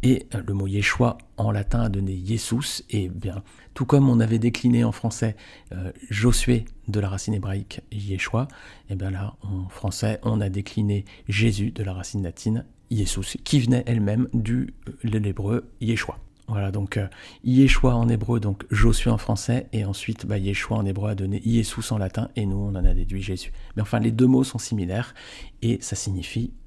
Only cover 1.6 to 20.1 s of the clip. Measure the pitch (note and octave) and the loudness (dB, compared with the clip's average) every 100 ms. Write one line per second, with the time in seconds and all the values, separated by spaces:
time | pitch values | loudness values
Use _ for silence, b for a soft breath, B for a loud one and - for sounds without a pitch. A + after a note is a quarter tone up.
1.6 | G2+ B2 A2+ G2 G2 F#2+ F2+ A2+ - A#2 | 0 2 2 0 -2 -4 -2 -2 0 -2
2.6 | D3 - - A2 F#2 F2 G2+ F#2 - B | -2 -8 -4 -4 -2 -4 -6 -8 -12 B
3.6 | B - C3+ C#3+ C#3 A#2+ A2 A2+ A#2 A2+ | B -6 4 6 8 6 4 4 2 2
4.6 | B2 A#2+ A#2 G#2 A2+ - A2 G#2 B B | 4 4 4 0 -4 -2 -2 -4 B B
5.6 | B F#2 F2+ - - G2+ A#2 A#2+ - B2 | B -10 -8 -10 -8 0 4 4 2 0
6.6 | A2 - - G#2 G2 F#2+ - G#2 G2 G2 | 0 -12 -4 -2 -2 -4 -4 -4 -2 -6
7.6 | G2+ - - G#2+ G2+ F#2+ - A2 C#3 B | -6 -14 -12 -10 -6 -4 -2 -2 -2 B
8.6 | B B B F#2+ F#2+ F#2 G2+ - G2 F#2+ | B B B -6 -4 -4 -6 -8 -6 -6
9.6 | F#2 - G#2 - A2 G#2+ - A2 G2+ F#2+ | -6 -6 -6 -2 -2 -2 -2 0 -2 -4
10.6 | G2 - G2+ G2+ G2 B - G2+ A2+ G2 | -6 -2 0 0 -4 B -4 2 2 2
11.6 | G#2 - G2 F#2 F#2+ G#2 F#2 - - A2 | -2 -4 -6 -6 -6 -6 -6 -4 -2 -2
12.6 | C3 - _ G#2+ F#2+ - F#2+ - - D3 | -4 -18 _ -2 0 -2 -6 -8 2 2
13.6 | A#2 B2 B2 A#2 G2+ G#2+ B2+ B2 A2 B2 | 4 2 2 0 2 0 0 0 0 -2
14.6 | C3 - - - A#2+ G#2+ G#2 F#2 G2 A#2 | -4 -8 -14 -6 -2 -2 -2 -2 -2 -2
15.6 | - - A2+ A#2 - - - _ - G#2+ | -4 -6 -2 0 -2 -8 -14 _ -6 -2
16.6 | G2 G2 G2 - G2 B B B A#2 B2+ | -2 -2 -2 -2 -4 B B B 2 6
17.6 | C3+ - C3 A#2+ A#2 A2+ G#2 A#2+ G#2+ G2 | 8 8 6 4 4 2 0 0 0 -4
18.6 | - G2+ A#2 A2 - A2 - A2+ - A#2+ | -2 4 6 6 4 0 0 -4 0 -2
19.6 | - A2+ G2+ G2 - | -2 -4 -2 -4 -6